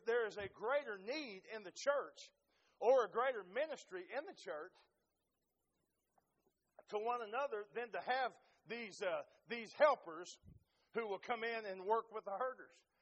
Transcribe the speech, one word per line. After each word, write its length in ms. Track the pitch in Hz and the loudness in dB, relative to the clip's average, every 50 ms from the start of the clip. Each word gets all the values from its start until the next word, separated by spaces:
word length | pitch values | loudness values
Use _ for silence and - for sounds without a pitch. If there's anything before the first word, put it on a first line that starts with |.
| - | 0
there 240 | 226 233 240 226 208 | 2 2 2 2 0
is 80 | 190 | -2
a 160 | 208 202 190 - | -4 -6 -8 -6
greater 480 | - 185 220 190 190 196 233 208 196 | -6 -2 0 0 0 0 -2 -6 -8
need 480 | 185 208 269 311 302 247 196 190 - 156 214 | -6 -4 -4 -4 -4 -6 -8 -12 -12 -10 -10
in 80 | 220 208 | -10 -10
the 80 | 175 156 | -10 -10
church 560 | - - 262 285 277 202 156 - - - - - _ _ _ _ _ _ _ _ | -4 2 2 2 2 2 -4 -8 -16 -18 -20 -20 _ _ _ _ _ _ _ _
or 320 | - - 214 262 262 226 190 | 2 6 8 8 8 8 4
a 20 | |
greater 380 | 160 220 247 269 262 220 190 180 190 | 2 2 2 2 2 0 -4 -4 -2
ministry 480 | 240 302 320 285 - - - 175 185 185 180 202 | -2 -2 -2 -2 -8 -10 -8 -8 -8 -8 -6 -6
in 160 | 254 311 403 | -6 -6 -6
the 80 | 349 | -10
church 400 | - - 190 165 147 160 185 - - - _ _ _ _ _ _ _ _ _ _ _ _ _ _ _ _ _ _ _ _ _ _ _ _ _ _ _ _ _ _ _ _ _ _ _ _ _ _ - - - 208 | -12 -8 -6 -6 -6 -6 -10 -14 -20 -20 _ _ _ _ _ _ _ _ _ _ _ _ _ _ _ _ _ _ _ _ _ _ _ _ _ _ _ _ _ _ _ _ _ _ _ _ _ _ -20 -8 -4 -2
to 80 | 208 | 0
one 240 | 214 233 240 240 233 | 0 0 0 0 -2
another 400 | 202 214 247 285 277 233 208 208 208 151 | -2 -2 0 0 0 -2 -4 -6 -6 -6
than 160 | 220 240 233 190 | -6 -6 -4 -4
to 60 | 180 - | -4 -2
have 320 | - 254 262 262 226 185 - _ _ _ _ _ 151 | 0 0 2 0 0 -2 -6 _ _ _ _ _ -8
these, 320 | 214 240 233 208 170 151 | -8 -8 -8 -8 -8 -4
uh, 240 | 202 185 165 151 135 - - _ _ 151 | -2 0 0 -2 -4 -6 -12 _ _ -8
these 240 | 220 233 226 190 - - | -8 -6 -8 -4 2 6
helpers 560 | 285 302 269 - - 170 160 160 180 - - - - - - - _ _ _ _ _ _ - | 8 8 8 6 0 -8 -12 -12 -12 -12 -14 -18 -18 -20 -20 -20 _ _ _ _ _ _ -4
who 160 | 220 233 214 | -2 -2 -2
will 160 | 196 185 - | -2 -4 -2
come 160 | - 240 226 | -4 -2 -2
in 240 | 220 233 233 226 214 | -2 -2 -2 -2 -4
and 240 | 202 190 190 185 196 | -6 -6 -4 2 4
work 240 | 220 226 220 226 208 | 4 4 2 0 -6
with 160 | 220 214 202 | -8 -6 -4
the 80 | 196 | -2
hurters, 400 | 190 254 262 254 202 151 127 - - _ _ _ _ | -2 -2 -2 -4 -6 -12 -20 -20 -20 _ _ _ _